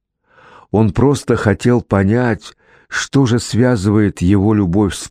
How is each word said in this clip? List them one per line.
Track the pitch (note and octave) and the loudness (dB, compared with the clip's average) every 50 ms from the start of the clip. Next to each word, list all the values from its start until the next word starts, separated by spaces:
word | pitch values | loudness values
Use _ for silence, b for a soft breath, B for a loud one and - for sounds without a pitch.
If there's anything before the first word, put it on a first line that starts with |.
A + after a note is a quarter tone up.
| _ _ _ _ b b b b b b b b b b | _ _ _ _ b b b b b b b b b b
Он | b G#2 A2 G#2 | b 0 0 0
просто | - - A#2+ C#3+ C#3 - - - A#2+ | 0 0 0 0 0 -2 -2 -2 -2
хотел | - - G#2+ G2 - - B2 B2 A2+ | 0 0 0 0 0 0 0 0 0
понять, | - - G#2 G2 G2 F#2+ A2+ B2 B2+ A#2 G#2+ - - - - b b b b b b b | 0 0 0 0 2 2 0 0 0 -2 -4 -6 -8 -18 -20 b b b b b b b
что | - - - - - C#3 C3+ | -10 -10 -6 -2 0 0 2
же | G#2+ A#2+ A#2 | 2 0 -2
связывает | - - - G#2 B2+ B2+ B2 G2 F#2 G#2+ G2+ G#2+ G#2 F#2+ - - | -2 -2 -2 0 0 2 0 0 0 0 2 2 2 0 -2 -2
его | E2+ F2+ G2+ G2 F#2+ G#2+ | 0 2 2 2 2 2
любовь | G#2+ G#2 G2+ E2+ E2+ G#2 G#2 F2+ - | 2 0 0 0 0 0 0 0 -2
с | - - - | -6 -12 -16